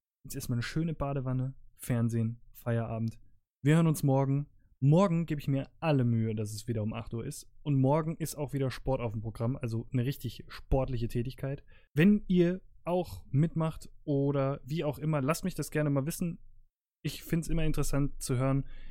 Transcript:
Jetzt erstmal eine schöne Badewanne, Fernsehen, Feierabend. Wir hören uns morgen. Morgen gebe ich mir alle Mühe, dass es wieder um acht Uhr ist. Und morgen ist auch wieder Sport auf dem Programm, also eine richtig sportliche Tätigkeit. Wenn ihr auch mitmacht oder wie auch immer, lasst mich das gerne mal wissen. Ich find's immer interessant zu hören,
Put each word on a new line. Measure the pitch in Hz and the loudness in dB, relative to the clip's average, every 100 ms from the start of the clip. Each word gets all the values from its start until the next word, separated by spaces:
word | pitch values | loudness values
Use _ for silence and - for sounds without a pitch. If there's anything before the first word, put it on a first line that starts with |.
| _ _ | _ _
Jetzt | - | -12
erstmal | 135 - 120 | -10 -4 -4
eine | |
schöne | 117 156 170 | -2 -2 -2
Badewanne, | 156 139 139 127 127 127 - - - | -2 -4 -2 -2 -2 -2 -6 -18 -14
Fernsehen, | - 120 117 117 113 120 - | -2 0 2 2 -2 -4 -14
Feierabend. | - - 117 113 113 113 - - - _ _ | -12 -2 -2 0 -2 -4 -6 -18 -20 _ _
Wir | 135 160 | 4 6
hören | 165 | 6
uns | 151 | 4
morgen. | 139 135 135 139 143 - _ - | 2 2 2 0 -2 -10 _ 0
Morgen | 135 160 202 165 170 | 6 6 6 2 -2
gebe | 147 | -4
ich | - | -2
mir | 135 135 - | -2 -2 -4
alle | 165 143 | 2 4
Mühe, | 120 113 113 | 4 2 0
dass | 110 107 | -2 -4
es | 107 - | -6 -4
wieder | 110 | -2
um | 107 | -2
acht | 110 117 | -4 -8
Uhr | 117 | -8
ist. | 113 - - - | -8 -10 -14 -12
Und | 151 139 | 0 4
morgen | 131 156 160 - | 4 4 0 -4
ist | 160 139 | -6 -6
auch | 143 | -6
wieder | 139 135 | -2 -4
Sport | - - 131 | -4 -2 -2
auf | 120 | -2
dem | 110 | -4
Programm, | 110 110 117 139 | -6 -4 -2 -2
also | 117 113 - | -2 -4 -2
eine | 131 | 0
richtig | 120 139 120 - - | 0 -2 -6 -10 -14
sportliche | - - 135 131 123 120 | -12 0 0 2 -2 -2
Tätigkeit. | 120 117 - 135 139 - - _ | -2 -4 -6 -8 -8 -12 -20 _
Wenn | 143 185 208 - | 4 6 6 4
ihr | 180 175 185 - - | 4 4 2 -8 -14
auch | - 180 170 - - | -2 -2 -2 -8 -2
mitmacht | 131 165 160 160 - - - | 2 2 0 -4 -4 -14 -14
oder | - 139 139 143 135 143 | -2 0 2 2 0 -2
wie | 127 160 | -4 -4
auch | 151 - | -2 -2
immer, | 151 151 | 0 0
lasst | 131 165 | 2 0
mich | 185 | -2
das | - 147 | -4 -4
gerne | 151 151 | 0 0
mal | 139 139 | 0 -2
wissen. | - 175 - - - - _ _ _ | -4 -4 -6 -14 -20 -20 _ _ _
Ich | 156 - | -8 -8
find's | - 165 160 | -4 -2 0
immer | 160 | 0
interessant | 156 151 139 143 143 - | 2 2 2 2 0 -2
zu | - 127 | -4 0
hören, | 135 135 131 - - | 2 2 -2 -8 -12